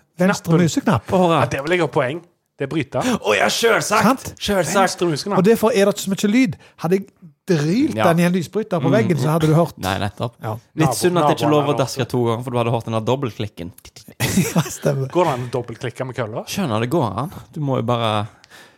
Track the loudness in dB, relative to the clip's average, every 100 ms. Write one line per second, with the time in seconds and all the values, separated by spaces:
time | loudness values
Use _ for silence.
0 | _ 0 0 0 2 2 2 0 0 0
1 | 2 2 4 4 2 -2 -2 0 0 0
2 | -2 -4 -12 _ _ -10 -6 -4 -4 -4
3 | -2 -2 0 2 2 2 2 2 2 2
4 | 2 2 -4 -8 -2 -2 0 2 0 0
5 | -2 -2 -2 2 4 4 2 2 2 0
6 | -4 -2 2 2 2 -2 -14 -8 -2 -2
7 | -2 _ -20 _ -2 0 2 0 0 2
8 | 2 4 2 0 -2 -6 -2 -2 2 2
9 | 2 0 0 2 4 4 2 -2 -4 -2
10 | -4 -6 -8 -8 -8 -8 -6 0 0 2
11 | 2 4 2 2 2 2 2 0 -2 -4
12 | -2 0 0 -2 -2 -2 0 -2 -2 -2
13 | 0 -2 -2 -6 -10 -10 -14 -14 -20 -20
14 | -18 -6 -2 0 0 0 -2 -4 -4 -2
15 | -2 0 0 -2 -4 -6 -8 -10 -10 -8
16 | -8 -6 -8 -8 -8 -6 -2 -2 0 0
17 | 0 -4 -8 -10 -14 -6 -2 -2 0 0
18 | 0 -2 -4 -10 -20 -20 -20